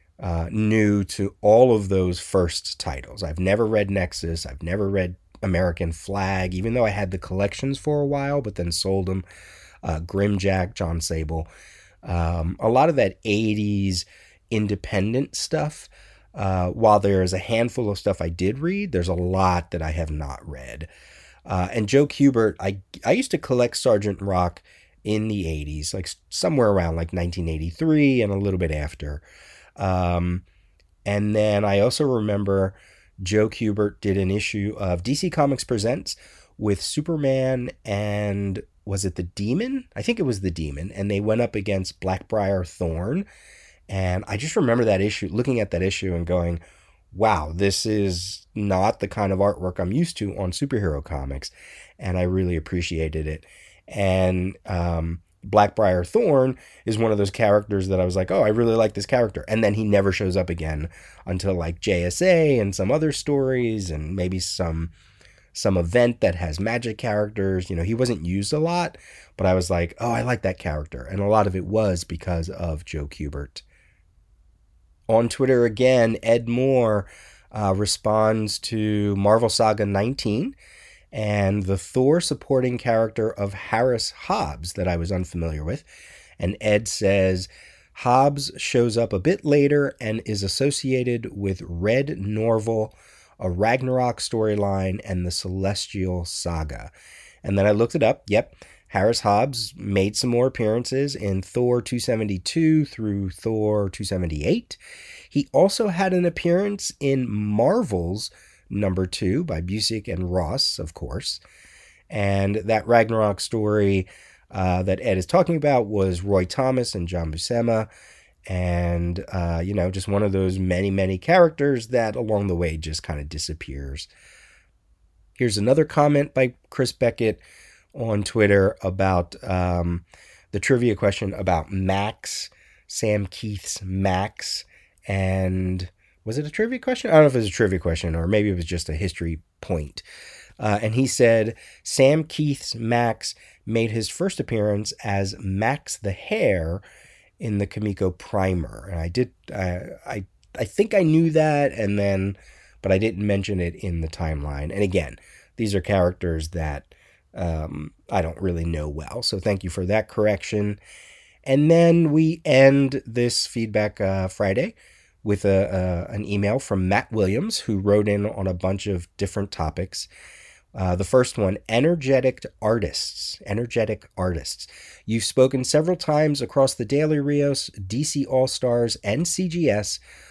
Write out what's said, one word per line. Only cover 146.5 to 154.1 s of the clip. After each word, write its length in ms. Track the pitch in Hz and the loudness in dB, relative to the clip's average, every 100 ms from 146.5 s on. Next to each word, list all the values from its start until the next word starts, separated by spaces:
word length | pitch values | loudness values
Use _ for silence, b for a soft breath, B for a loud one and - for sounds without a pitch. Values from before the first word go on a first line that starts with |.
| 92 80 95 B B B B B _ | 2 0 -4 B B B B B _
in 180 | 123 101 | -4 -2
the 100 | 101 | -2
Comico 440 | - 107 95 92 | -4 -4 -2 -2
Primer." 800 | 87 - 104 95 90 76 53 98 | -4 -6 -2 0 0 -4 -10 -8
And 80 | 85 | -6
I 80 | 85 | -4
did, 240 | 120 123 _ - | -2 -2 _ -12
uh, 260 | 107 92 90 - - - | -4 -4 -4 -8 -14 -10
I, 200 | 110 95 _ _ - | -10 -10 _ _ -8
I 60 | 117 | -4
think 280 | - 220 | -2 2
I 100 | 208 | 2
knew 260 | 165 156 165 | 4 4 4
that, 400 | 156 156 147 143 | 4 2 2 0
and 260 | 92 101 104 | 0 -2 0
then, 400 | 101 98 98 101 b b b b | 2 0 -2 -6 b b b b
but 100 | 95 | 0
I 60 | 95 | 2
didn't 280 | 110 87 104 | 2 0 0
mention 340 | 101 95 92 | 0 0 -2
it 160 | 87 87 | -2 -4
in 260 | 92 85 | -6 -4
the 80 | |
timeline. 640 | 78 | -4